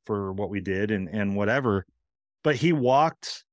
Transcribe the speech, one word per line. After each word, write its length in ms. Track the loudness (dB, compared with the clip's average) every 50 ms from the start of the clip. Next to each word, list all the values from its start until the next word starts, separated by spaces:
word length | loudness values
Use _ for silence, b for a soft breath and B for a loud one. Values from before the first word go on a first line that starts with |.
| _
for 280 | -6 -4 -4 -4 -4
what 180 | -4 -6 -6 -4
we 100 | -4 -4
did 300 | -4 -2 -2 -2 0 0
and, 180 | -2 -2 -4 -4
and 280 | -4 -2 -2 -2 -2
whatever." 500 | 0 0 0 0 0 2 0 0 0 -2 _ _ _ _ _ _ _ _ _ _ _
But 140 | 0 0 0
he 160 | 2 2 2
walked 720 | 2 2 4 4 4 4 4 2 0 _ -10 -12 -12 -14 -16 _